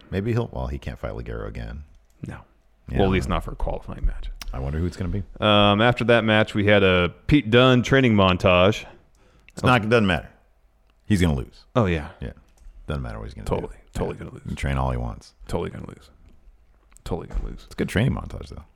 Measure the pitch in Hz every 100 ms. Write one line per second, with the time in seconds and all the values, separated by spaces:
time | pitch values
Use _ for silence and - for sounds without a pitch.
0 | - 92 107 117 - 60 64 71 - 60
1 | 55 52 57 55 52 55 55 69 73 _
2 | _ _ - - - _ _ _ - 123
3 | 95 92 65 82 - - - - - -
4 | - - - - - - 69 80 87 -
5 | 87 101 - - 107 104 101 101 120 117
6 | 117 117 110 107 110 107 101 104 95 90
7 | 87 - - 143 107 120 131 123 110 135
8 | 127 107 95 90 98 90 92 - - -
9 | _ _ _ _ _ - - 123 107 120
10 | 98 78 - _ _ _ _ _ _ _
11 | - 101 87 69 - - _ 123 98 80
12 | 73 - 62 - _ _ - - - 73
13 | 117 107 110 - 101 - - - _ -
14 | 90 80 82 - - - 71 67 65 62
15 | 60 - - _ - 87 87 - - -
16 | - _ - - _ _ _ _ _ -
17 | - 85 80 - - - - - 104 95
18 | 131 - 50 - - - -